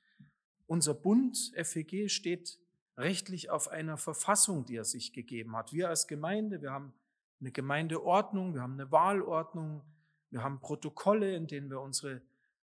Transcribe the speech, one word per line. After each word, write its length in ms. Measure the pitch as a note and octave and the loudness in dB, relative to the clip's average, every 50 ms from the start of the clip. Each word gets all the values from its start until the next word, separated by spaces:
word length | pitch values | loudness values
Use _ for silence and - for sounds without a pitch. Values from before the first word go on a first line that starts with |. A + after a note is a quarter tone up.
| _ _ _ _ - _ _ _ _ _ _ _ _ | _ _ _ _ -20 _ _ _ _ _ _ _ _
Unser 260 | - D#3+ E3+ D3+ D3+ D3 | -2 0 2 2 2 0
Bund, 580 | - - F#3+ G#3+ B3+ C4+ B3+ - - - - - | 0 2 4 4 6 4 2 0 -2 -4 -4 -4
F 200 | F3 D#3+ - - | -4 -4 -4 -4
E 60 | E3 D#3 | -4 -6
G, 260 | - F3+ G3+ G#3 G3 | -4 -4 -4 -2 -2
steht 500 | - - - F3 F3 F3 F3 - - _ _ _ _ _ _ _ - | -2 -2 0 -2 -4 -2 -6 -12 -14 _ _ _ _ _ _ _ -8
rechtlich 520 | B2 B2+ F3 F#3+ F3 - F#3 F#3 D#3 - - | -2 -2 0 0 -2 -4 -6 -8 -8 -4 -4
auf 200 | - D3+ - - | -2 -2 -2 -2
einer 280 | E3+ D#3+ D#3 D#3+ D#3 | -4 -6 -4 -4 -4
Verfassung, 680 | D#3 - E3 D3+ - - - G#3 G3+ - G#3+ F#3 D3 A#2+ | -4 -4 -4 -4 -2 2 4 6 6 6 6 4 -2 -2
die 100 | - A#2 | -4 -4
er 100 | A2+ G#2+ | -4 -2
sich 280 | - - A#2+ - - - | -2 -4 -4 -6 -8 -8
gegeben 420 | A#2+ A#2+ - B2+ A#2 A2+ A2+ A2 | -10 -10 -6 -6 -6 -6 -4 -4
hat. 180 | A2+ A2 - D3+ | -6 -4 -2 -2
Wir 160 | E3+ F#3 E3+ | -2 0 0
als 180 | D#3+ D#3 - | 2 0 0
Gemeinde, 540 | - D#3 D3 D#3 E3+ G3+ G#3+ A3 G#3+ G3 D3+ | -2 -2 -4 -2 -2 0 0 -2 -2 -4 -6
wir 100 | D3 C3+ | -6 -6
haben 220 | C#3 C#3 C#3+ C3+ - _ _ _ _ _ _ _ _ - | -8 -8 -8 -12 -16 _ _ _ _ _ _ _ _ -10
eine 120 | C3+ B2+ | -10 -6
Gemeindeordnung, 1040 | - C3+ C3 C#3 C#3+ D3+ D#3+ D#3+ D#3+ D#3 - F3 F3 G3+ G#3 G#3 G#3 F#3+ F#3 F#3 D#3+ | -4 -4 0 0 0 0 0 0 -2 0 4 6 6 6 6 4 0 -2 -2 -2 -2
wir 80 | B2+ | -4
haben 120 | B2+ B2+ C3+ | -4 -4 -6
eine 180 | C#3 C#3 C3 | -6 -2 6
Wahlordnung, 880 | D#3 D3+ F3 F#3+ G3+ F#3+ - - E3 D#3+ D#3+ - - E3 D#3+ D#3 D3+ D3 - - - _ _ _ _ _ _ - | 6 8 8 8 4 2 2 2 0 0 0 -2 -6 -6 -6 -6 -6 -8 -12 -16 -20 _ _ _ _ _ _ -8
wir 140 | - A#2+ A#2+ | -6 -4 -4
haben 160 | C#3 C#3 C3 | -4 -4 -6
Protokolle, 760 | - - D3 C#3+ - D3 - - - F#3+ G#3+ A3 G3+ G3 F#3 | -6 -8 -6 -6 -6 -8 -6 2 4 6 6 6 4 0 0
in 120 | E3+ E3 | -2 -4
denen 220 | D3+ D3+ C#3 C#3+ C3+ | -6 -6 -8 -8 -8
wir 120 | C3+ C3 | -8 -8
unsere 400 | C#3 C#3 B2+ - D3 C#3 C3 B2 - _ _ _ _ _ _ _ _ _ | -8 -4 -6 -4 -4 -4 -8 -10 -12 _ _ _ _ _ _ _ _ _